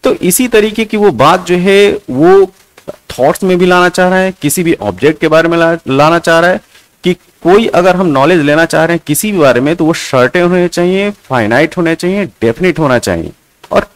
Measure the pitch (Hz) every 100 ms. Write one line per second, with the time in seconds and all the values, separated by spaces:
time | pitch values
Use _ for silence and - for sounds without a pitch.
0 | 262 - 175 - 247 220 220 214 214 214
1 | 208 117 139 185 175 180 185 196 202 -
2 | - 247 165 196 185 _ _ _ - -
3 | _ - 135 175 190 180 180 180 180 175
4 | 185 185 190 185 147 160 170 165 104 92
5 | 139 160 160 156 165 170 165 165 - 135
6 | 151 170 170 165 175 202 _ _ _ _
7 | 175 175 _ _ 165 202 226 175 180 180
8 | 185 135 143 180 143 147 165 160 160 170
9 | - 151 214 196 143 123 139 170 160 165
10 | - 131 127 180 175 180 175 175 175 190
11 | 202 202 _ 131 107 120 160 - 165 165
12 | 175 196 175 _ 113 113 185 156 151 123
13 | 110 85 80 - _ _ - - -